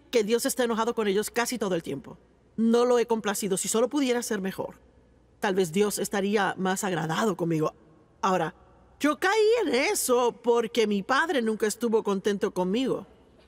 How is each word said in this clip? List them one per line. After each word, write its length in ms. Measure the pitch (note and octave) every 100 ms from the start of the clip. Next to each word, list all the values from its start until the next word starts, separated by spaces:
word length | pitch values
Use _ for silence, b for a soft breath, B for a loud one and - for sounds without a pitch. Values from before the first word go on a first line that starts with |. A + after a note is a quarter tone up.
| -
que 140 | A#3
Dios 220 | G#3 A#3 C4+
está 180 | -
enojado 320 | A#3+ A3 A3+ A#3
con 120 | G#3
ellos 220 | G3 G#3
casi 300 | A#3 A#3 A#3+
todo 160 | G3+ F3
el 80 |
tiempo. 340 | D3 C3+ B2+ - _ _ _ -
No 280 | A3+ A#3 B3
lo 120 | A#3+
he 80 | A#3
complacido. 520 | A3 G#3 G#3 G3 F#3
Si 100 | F#3+
solo 220 | A3 B3
pudiera 340 | D4+ C4 A#3+
ser 180 | A#3+ G#3
mejor, 340 | F#3+ - - - _ _ _ _ _ -
tal 140 | G#3+
vez 180 | F#3 F3
Dios 280 | F3+ G#3 -
estaría 560 | G3+ G#3 G3+ G#3 F#3 -
más 260 | F#3 F#3+
agradado 540 | G3 E3 E3 F3 A3 E3+
conmigo. 360 | E3+ D#3+ D#3 - - _ _ -
Ahora, 320 | F#3+ F3+ D#3+ - - _ _ -
yo 180 | D4 D4+
caí 300 | F#4 A4 G#4+ A#4+ F4
en 100 | B3
eso 580 | E4 G4 - B3 A#3+
porque 540 | - A#3+ A#3+ A3+ B3 G#3+
mi 160 | G3+
padre 380 | F#3+ C4+ E4 C#4+
nunca 260 | A3 G#3+ G#3+
estuvo 360 | - A#3 G#3+
contento 480 | G3+ G3 G#3 G3+ G3+
conmigo. 560 | - F3+ A3 B3+ C#3+ - - _ _